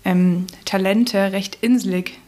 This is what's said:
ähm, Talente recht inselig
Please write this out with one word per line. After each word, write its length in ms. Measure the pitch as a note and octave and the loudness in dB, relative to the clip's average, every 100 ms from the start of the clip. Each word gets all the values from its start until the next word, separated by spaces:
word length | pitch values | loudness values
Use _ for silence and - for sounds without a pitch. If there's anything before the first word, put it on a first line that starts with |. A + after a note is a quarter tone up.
ähm, 420 | F#3+ F3+ F3+ F3 F#3 - | -2 2 2 2 -4 -10
Talente 680 | - F#3+ F#3+ G#3 A#3+ G3+ G3 | -6 -2 0 2 2 2 0
recht 260 | F#3+ G3 - | -2 -8 -6
inselig 520 | A#3 B3 F#3+ F3+ F3+ - | 0 0 2 -4 -4 -12